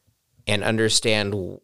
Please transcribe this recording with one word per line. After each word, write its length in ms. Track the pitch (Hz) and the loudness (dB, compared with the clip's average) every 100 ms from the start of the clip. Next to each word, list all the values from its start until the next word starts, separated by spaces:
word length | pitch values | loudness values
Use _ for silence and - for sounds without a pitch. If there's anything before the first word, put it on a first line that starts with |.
| _ _ _ _ - | _ _ _ _ -2
and 160 | 104 | 0
understand 720 | 101 110 110 - 117 107 101 | 0 2 2 2 2 0 0
w-, 280 | 101 90 95 | -4 -6 -10